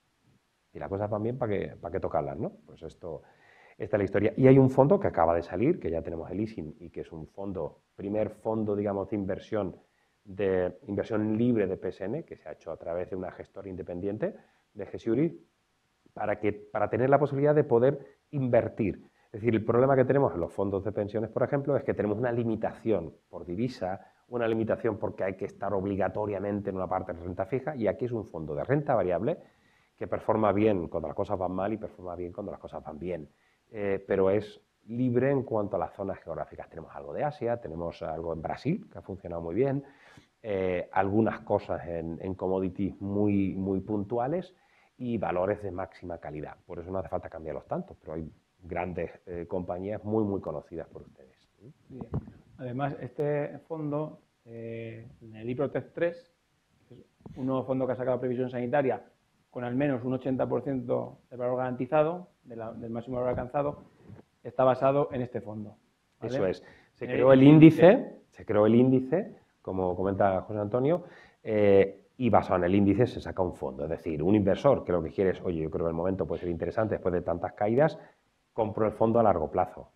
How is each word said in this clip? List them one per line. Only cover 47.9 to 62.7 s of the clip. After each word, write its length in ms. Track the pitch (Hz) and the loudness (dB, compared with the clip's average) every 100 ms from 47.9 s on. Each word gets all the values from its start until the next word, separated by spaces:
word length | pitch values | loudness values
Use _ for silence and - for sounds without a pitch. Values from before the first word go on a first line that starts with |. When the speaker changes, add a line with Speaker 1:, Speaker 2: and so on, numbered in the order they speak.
| - | -14
Speaker 1:
pero 140 | - | -12
hay 160 | 80 78 - _ _ | -10 -10 -14 _ _
grandes, 540 | 87 85 90 87 82 - - | -10 -6 -6 -4 -6 -8 -12
eh, 200 | 87 82 | -10 -6
compañías 560 | 92 87 90 98 107 | -6 -4 -6 -6 -6
muy, 220 | 104 110 | -2 0
muy 160 | 104 95 | 0 -2
conocidas 480 | 85 76 - 82 - | -6 -8 -10 -12 -12
por 140 | - | -16
ustedes. 460 | 78 - 67 _ _ _ 110 - - | -20 -20 -20 _ _ _ -20 -20 -20
Speaker 2:
Bien. 180 | 127 - - - - _ - | -16 -10 -8 -10 -18 _ -14
Además, 380 | 127 123 139 151 | -8 -4 -4 -6
este 580 | 120 - 147 147 143 139 - | -8 -4 -2 -2 -4 -10 -12
fondo, 500 | 160 147 147 156 - _ _ 117 | -8 -4 -4 -6 -12 _ _ -18
eh, 600 | 117 113 113 113 113 120 - | -12 -10 -10 -10 -14 -18 -20
en 160 | 117 107 | -20 -10
el 140 | 117 | -6
iProtect 420 | 127 135 139 - | -2 -2 -4 -8
tres, 400 | - 170 170 - _ _ _ _ _ - | -4 -4 -4 -18 _ _ _ _ _ -20
que 60 | |
es 100 | 123 - _ - - | -20 -20 _ -16 -6
un 100 | 131 | -2
nuevo 180 | 131 | -2
fondo 220 | 123 131 127 | 0 -2 0
que 60 | |
ha 40 | 120 | -2
sacado 220 | 127 123 | 0 0
Previsión 300 | 127 123 127 | 0 -2 -4
Sanitaria, 560 | 123 123 147 131 107 - _ _ _ _ | -4 0 2 2 0 -6 _ _ _ _
con 120 | - | -8
al 140 | 120 123 | -4 0
menos 260 | 143 123 | 0 0
un 100 | 127 | -2
ochenta 340 | 127 135 131 127 | -2 -2 -2 0
por 140 | 127 | -2
ciento 560 | 143 131 120 123 120 - - | -2 -4 -2 -2 -4 -12 -16
del 80 | 123 | -6
valor 200 | 123 127 | -4 -2
garantizado, 720 | 127 123 127 156 151 180 185 _ | -4 -4 2 4 2 0 -10 _
de 140 | - 113 | -16 -12
la, 160 | 110 | -12